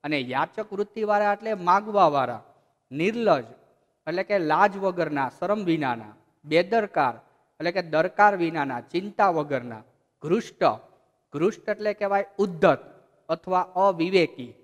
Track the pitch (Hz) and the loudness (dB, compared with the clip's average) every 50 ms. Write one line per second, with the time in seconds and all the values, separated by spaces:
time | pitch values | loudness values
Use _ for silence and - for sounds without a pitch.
0 | - 147 151 143 131 123 127 135 156 170 _ - 214 208 202 190 208 208 _ 226 | -4 -4 -4 -4 -4 -4 -2 -2 -4 -4 _ -10 -10 -8 -6 -6 -6 -6 _ -6
1 | 214 208 208 208 208 208 202 202 220 220 220 196 175 175 180 196 214 220 208 202 | -2 0 2 2 2 2 0 -2 -2 -6 -6 -2 2 4 4 4 2 2 4 4
2 | 185 156 147 139 131 120 120 - - _ _ _ _ _ _ _ _ _ 131 143 | 4 6 4 2 -2 -2 -4 -10 -14 _ _ _ _ _ _ _ _ _ -6 -2
3 | 165 202 220 240 233 208 165 139 120 - - _ _ _ _ _ _ _ _ _ | -2 -2 -2 0 2 2 2 2 0 -8 -18 _ _ _ _ _ _ _ _ _
4 | _ 156 160 180 190 - 208 196 170 151 156 165 196 208 190 196 190 190 185 175 | _ -6 -6 -6 -2 -2 -2 -2 0 0 4 4 4 2 2 0 -4 -4 -2 -2
5 | 165 156 151 143 135 123 - - - 175 208 214 202 175 165 156 147 131 120 117 | -4 -2 -2 -4 -4 -4 -6 -8 -4 -2 -2 -2 0 -2 -2 0 0 -4 -4 -6
6 | 110 104 107 _ _ _ _ _ _ 147 151 165 180 185 220 233 214 196 - 170 | -10 -16 -20 _ _ _ _ _ _ 0 0 0 2 2 0 0 0 0 0 0
7 | 143 127 117 - _ _ _ _ _ _ _ _ 156 170 175 190 175 165 156 156 | 0 0 -2 -6 _ _ _ _ _ _ _ _ -6 -4 -4 -4 -6 -2 0 0
8 | 165 185 - - 208 208 202 185 170 165 165 160 143 135 127 120 120 - - 175 | 0 0 2 4 4 4 4 2 -2 -2 -2 -2 -4 -4 -4 -8 -10 -6 -6 -6
9 | 190 208 196 - 208 196 170 160 147 147 143 127 120 123 117 107 107 _ _ _ | -6 -6 -2 2 2 2 2 0 -2 -2 -4 -6 -6 -8 -12 -12 -14 _ _ _
10 | _ _ _ _ - 151 170 226 - - - _ 185 147 107 104 - - _ _ | _ _ _ _ -4 -2 -2 -2 -2 -6 -6 _ 0 2 2 0 -8 -20 _ _
11 | _ _ _ _ _ _ - 143 160 202 214 - _ - 208 208 214 214 202 - | _ _ _ _ _ _ -6 -2 -2 -2 -2 -4 _ -8 -6 -4 -4 -4 -4 -2
12 | 208 196 196 196 202 - _ - 196 196 175 160 170 180 143 - - - - - | -4 -2 0 -2 -2 -4 _ -2 -2 -2 0 2 4 4 4 2 -2 -18 -20 -20
13 | _ _ _ _ _ - 160 170 _ - 185 180 180 180 - 180 190 202 190 165 | _ _ _ _ _ -6 -6 -6 _ -2 -2 -2 -2 -2 0 2 2 2 2 2
14 | 165 180 190 185 165 - - - 123 117 113 _ | -2 0 2 2 2 2 -2 -12 -16 -16 -16 _